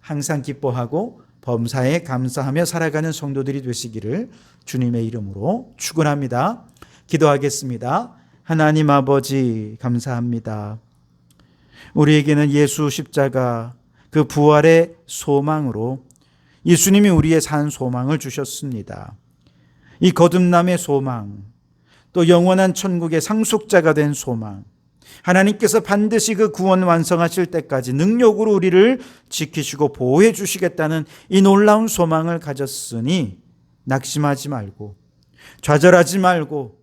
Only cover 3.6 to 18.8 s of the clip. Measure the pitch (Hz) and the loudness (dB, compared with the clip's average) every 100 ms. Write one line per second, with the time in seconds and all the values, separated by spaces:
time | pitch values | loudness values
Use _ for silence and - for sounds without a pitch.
3.6 | 127 117 117 110 104 147 240 - _ _ | -6 -8 -8 -10 -6 -6 -8 -14 _ _
4.6 | - 127 123 120 113 117 101 95 113 226 | -10 -4 -2 -2 -4 -8 -12 -8 -6 -6
5.6 | 254 _ - 160 151 147 135 123 160 240 | -8 _ -10 -2 -2 -2 -4 -2 -4 -4
6.6 | - _ - _ _ - 151 139 143 135 | -14 _ -20 _ _ 2 2 2 0 -6
7.6 | 135 120 120 160 240 _ _ _ _ 160 | -8 -8 -4 -4 -6 _ _ _ _ 0
8.6 | 156 156 151 143 135 139 127 135 127 110 | 2 2 4 2 2 0 0 -2 -2 -2
9.6 | 107 110 127 120 117 123 120 117 113 107 | -8 -10 -4 -4 -4 -6 -4 -6 -8 -10
10.6 | 104 110 _ _ _ _ _ _ _ _ | -10 -12 _ _ _ _ _ _ _ _
11.6 | _ _ - - 147 151 143 147 147 143 | _ _ -10 0 4 4 4 2 2 2
12.6 | 143 - 151 139 147 - 139 131 123 117 | 2 0 -4 -4 -6 -2 -2 0 -2 -4
13.6 | 113 123 _ _ _ 156 151 147 147 151 | -8 -16 _ _ _ -2 -2 2 4 6
14.6 | 156 165 165 165 _ - - 139 143 156 | 6 6 4 -4 _ -14 -2 -2 0 -4
15.6 | 143 107 117 135 _ _ _ _ _ _ | -4 -6 -6 -8 _ _ _ _ _ _
16.6 | - 170 185 196 208 170 156 160 143 151 | 0 2 4 4 6 4 4 2 0 -2
17.6 | 147 143 127 123 127 156 135 123 135 - | -4 -4 -6 -4 -4 -4 -6 -10 -10 -8
18.6 | 143 120 | -10 -10